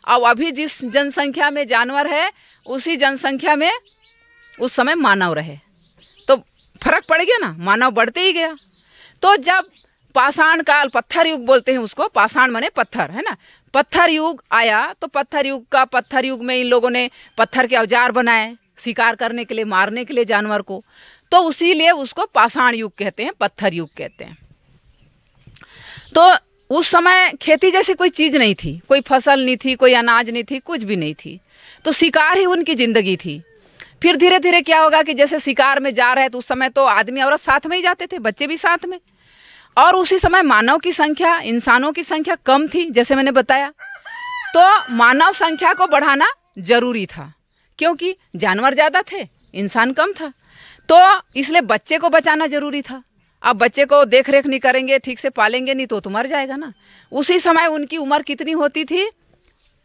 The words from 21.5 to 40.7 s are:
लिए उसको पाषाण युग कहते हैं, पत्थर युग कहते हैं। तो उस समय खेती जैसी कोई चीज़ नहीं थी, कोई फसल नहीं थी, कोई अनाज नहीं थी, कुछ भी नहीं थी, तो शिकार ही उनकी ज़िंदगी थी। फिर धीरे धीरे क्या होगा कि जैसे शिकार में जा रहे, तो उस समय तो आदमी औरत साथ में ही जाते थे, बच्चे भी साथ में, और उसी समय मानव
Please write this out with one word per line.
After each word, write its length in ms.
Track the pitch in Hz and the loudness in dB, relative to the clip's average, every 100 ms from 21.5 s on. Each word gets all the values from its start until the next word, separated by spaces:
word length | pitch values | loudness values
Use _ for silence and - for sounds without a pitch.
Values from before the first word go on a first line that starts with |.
| - 339 | 0 0
लिए 160 | 359 330 | 2 2
उसको 360 | 330 262 - 415 | 2 -2 -8 -2
पाषाण 480 | - 226 - 247 | 2 2 2 0
युग 180 | 226 214 - | 0 -6 -8
कहते 240 | 202 - | -8 -8
हैं, 100 | 254 - | -10 -4
पत्थर 340 | 202 - 208 | -6 -4 -4
युग 160 | 170 160 - | -4 -8 -12
कहते 280 | 143 - | -16 -16
हैं। 140 | - 160 _ _ _ _ _ _ _ _ _ _ _ - - - - - - 320 | -20 -20 _ _ _ _ _ _ _ _ _ _ _ -14 -14 -20 -20 -20 -2 6
तो 180 | 359 349 - _ - | 6 6 0 _ -6
उस 180 | 294 330 | -2 2
समय 440 | 349 359 370 359 - | 2 4 4 2 0
खेती 280 | - 311 370 | 0 2 4
जैसी 240 | 370 - | 2 0
कोई 140 | 349 359 | 0 -2
चीज़ 280 | - 311 277 | 0 0 2
नहीं 180 | 220 | 0
थी, 260 | 190 156 165 - | -2 -6 -8 0
कोई 120 | 277 | 0
फसल 440 | - 262 285 277 | 2 0 2 2
नहीं 120 | 254 254 | 0 -2
थी, 180 | 262 | -4
कोई 200 | 247 254 | 2 4
अनाज 360 | 247 233 233 233 | 4 4 2 0
नहीं 140 | 233 | -6
थी, 140 | 226 262 | -8 -10
कुछ 240 | - 320 | -8 -8
भी 140 | 202 196 | -4 -4
नहीं 180 | 151 | -6
थी, 260 | 151 151 180 _ _ - - | -10 -16 -20 _ _ -20 -8
तो 80 | - | -4
शिकार 460 | - 330 311 - 392 | 0 2 2 2 2
ही 60 | |
उनकी 300 | 370 359 311 | 2 0 -2
ज़िंदगी 420 | 254 240 220 190 185 | -2 0 0 0 -2
थी। 260 | 180 147 - _ _ - - - | -6 -12 -16 _ _ -20 -20 -2
फिर 140 | 339 320 | 0 4
धीरे 220 | 349 370 | 4 4
धीरे 220 | 359 349 | 4 2
क्या 200 | 320 320 | 2 4
होगा 220 | 311 311 | 4 4
कि 120 | 311 | 2
जैसे 240 | 262 285 302 | 2 0 0
शिकार 420 | 285 262 269 277 | -2 0 2 0
में 140 | 269 | -2
जा 180 | 233 247 | 0 0
रहे, 160 | 254 262 | 2 0
तो 100 | 247 | -4
उस 80 | - | -6
समय 220 | 254 262 | -4 -2
तो 160 | 277 | 0
आदमी 380 | 269 208 220 262 | 2 2 0 -2
औरत 180 | 269 294 | -2 0
साथ 260 | - 277 311 | 0 -2 -2
में 100 | 359 | -4
ही 60 | |
जाते 240 | 349 359 359 | -2 -4 -6
थे, 120 | 359 | -8
बच्चे 280 | 220 202 285 | -6 -6 -6
भी 100 | 320 | -4
साथ 220 | - 339 | -2 -2
में, 160 | 359 370 _ _ _ _ _ - _ - | -4 -12 _ _ _ _ _ -20 _ 4
और 180 | 320 370 | 4 4
उसी 220 | 349 370 | 2 0
समय 240 | 349 370 | 2 2
मानव 360 | 311 214 226 | 4 2 2